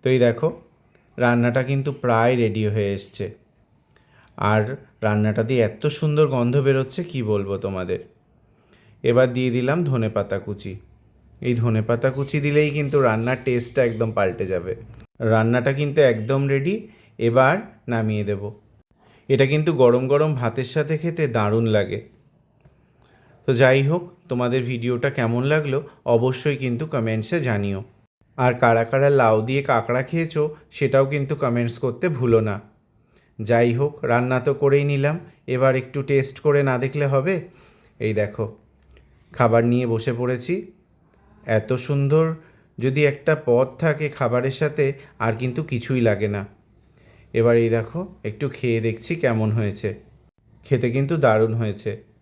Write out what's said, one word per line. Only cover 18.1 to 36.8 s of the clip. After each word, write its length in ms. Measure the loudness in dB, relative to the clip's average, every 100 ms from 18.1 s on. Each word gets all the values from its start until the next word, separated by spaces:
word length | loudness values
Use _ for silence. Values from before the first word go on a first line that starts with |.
| -2
দেব। 280 | -4 -6 -8 -14 _ _ _ _ _ _ -2
এটা 180 | 2 4
কিন্তু 280 | 2 0
গরম 340 | 4 6 6 2
গরম 260 | 2 2
ভাতের 300 | 0 -2 -4
সাথে 340 | -4 -2 -2 -2
খেতে 300 | -4 -2 -2
দারুণ 380 | 0 2 2 2
লাগে। 440 | 2 0 -4 -10 _ _ _ _ _ _ _ _ _ _ _ _ _ -2
তো 60 |
যাই 300 | 4 4 4
হোক, 300 | 2 -2 -4 _ _
তোমাদের 340 | -4 0 -2
ভিডিওটা 460 | -2 -4 -4 -2 -4
কেমন 340 | -2 -2 0
লাগলো 460 | 0 0 0 -4 -6 -12 0
অবশ্যই 520 | 2 2 0 -4 -2
কিন্তু 280 | -4 -4 -4
কমেন্টসে 540 | -4 -2 -4 -2 -2
জানিও। 440 | -2 -2 -2 -6 -10 _ _ _ _ 0
আর 160 | 0
কারা 300 | 4 4 4
কারা 260 | 2 2 4
লাউ 320 | 4 4 4
দিয়ে 220 | 2 -4
কাঁকড়া 380 | 0 0 0 -4
খেয়েছো 540 | -2 -4 -4 -2 -4 -6 _
সেটাও 340 | -4 0 2 2
কিন্তু 300 | -2 -4 -4
কমেন্টস 440 | -2 -2 -2 -2
করতে 300 | -6 -2 -4
ভুলো 320 | -2 2 2
না। 200 | 2 -6 -10 _ _ _ _ _ _ -12
যাই 320 | 0 4 4
হোক, 320 | 2 -2 -4 -2
রান্না 340 | 0 2 0
তো 140 | 0
করেই 300 | 0 2 2
নিলাম, 360 | 2 0 -2 -4 -10 _ -6
এবার 280 | 0 2 0
একটু 280 | -4 -8
টেস্ট 360 | 0 0 0 -2
করে 240 | 0 2
না 140 | 2
দেখলে 280 | 0